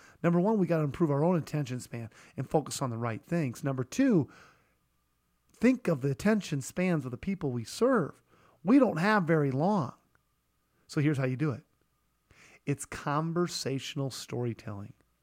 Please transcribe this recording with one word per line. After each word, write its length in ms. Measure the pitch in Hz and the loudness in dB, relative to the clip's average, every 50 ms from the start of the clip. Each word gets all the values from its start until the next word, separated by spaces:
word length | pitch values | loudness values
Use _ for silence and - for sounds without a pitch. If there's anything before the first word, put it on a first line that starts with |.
| - - - - | -20 -20 -10 -2
Number 160 | - 170 170 175 | 0 2 2 4
one, 180 | 175 208 226 | 4 2 2
we 120 | 214 180 151 | 2 2 2
gotta 160 | 170 160 151 | 2 0 0
improve 260 | 143 127 - 175 147 | 0 0 0 2 2
our 140 | 143 139 151 | 2 2 2
own 120 | 175 185 | 2 2
attention 440 | 165 - - - 151 143 117 127 123 | 2 0 -2 -4 -4 -4 -4 -6 -8
span 280 | - - - 117 113 110 _ - - - - | -8 -10 -12 -12 -12 -12 _ -20 -20 -16 -8
and 120 | - 135 - | -8 -6 0
focus 320 | - 160 135 - - - | 0 0 0 0 -6 -4
on 80 | 143 123 | -4 -4
the 80 | 113 | -4
right 240 | 113 117 117 110 101 - | -4 -4 -4 -4 -6 -6
things. 380 | - 170 170 156 127 110 - - | -4 -2 -2 -2 -2 -4 -4 -4
Number 180 | 139 135 127 | -4 -2 -2
two, 480 | 123 - - - 269 269 226 165 131 - - - - - _ _ _ _ _ _ _ _ _ _ _ _ _ _ _ _ _ _ _ _ _ - | -4 -4 0 2 4 6 6 4 4 2 -4 -20 -20 -20 _ _ _ _ _ _ _ _ _ _ _ _ _ _ _ _ _ _ _ _ _ 2
think 280 | - 247 262 - - - | 2 4 4 4 0 -2
of 120 | 165 131 | -2 0
the 120 | 123 143 | 0 -4
attention 500 | 135 - - 202 226 214 - - 156 139 | -2 0 0 2 2 0 0 -4 -4 -6
spans 420 | 123 - - - 180 185 175 151 127 | -6 -6 -4 -2 0 2 2 0 -2
of 60 | 127 | -4
the 80 | 120 120 | -8 -8
people 320 | - 196 196 180 - 139 | -6 -6 -6 -4 -4 -4
we 140 | 123 120 110 | -4 -4 -6
serve. 480 | - - - 220 262 269 220 151 - - _ _ _ _ _ _ _ _ _ | -6 -4 0 2 2 2 2 0 -2 -6 _ _ _ _ _ _ _ _ _
We 160 | - 175 254 285 | 2 4 6 6
don't 200 | 262 208 - 156 | 6 4 2 0
have 260 | 175 208 214 208 175 | 2 2 4 2 4
very 260 | 147 170 156 147 139 | 4 4 4 4 2
long. 440 | 127 135 156 190 214 196 139 - - _ _ _ _ _ _ _ _ _ _ _ _ _ _ _ _ _ _ | 2 2 2 2 2 0 -2 -4 -8 _ _ _ _ _ _ _ _ _ _ _ _ _ _ _ _ _ _
So 140 | - - 160 | -6 -2 0
here's 180 | 139 151 151 127 | 2 2 2 2
how 80 | 139 | 0
you 100 | 131 131 | -2 0
do 140 | 120 151 156 | 0 -2 -2
it. 140 | 113 - - _ _ _ _ _ _ _ _ _ _ _ _ _ _ _ - - - - - | -2 -4 -10 _ _ _ _ _ _ _ _ _ _ _ _ _ _ _ -20 -20 -20 -12 -4
It's 220 | 143 143 - - | -4 -4 -4 -6
conversational 1200 | - - - - 151 143 151 160 165 165 175 175 170 - - - 147 135 135 - - - 143 139 135 | -12 -12 -8 -4 -2 -2 0 0 0 0 0 0 0 -2 -4 -4 -4 -4 -4 -6 -6 -6 -4 -4 -4
storytelling. 840 | 117 - - - - 120 123 120 113 - - 113 104 101 101 107 - _ _ _ _ _ | -6 -10 -10 -8 -6 -4 -4 -4 -4 -6 -10 -12 -12 -12 -12 -16 -18 _ _ _ _ _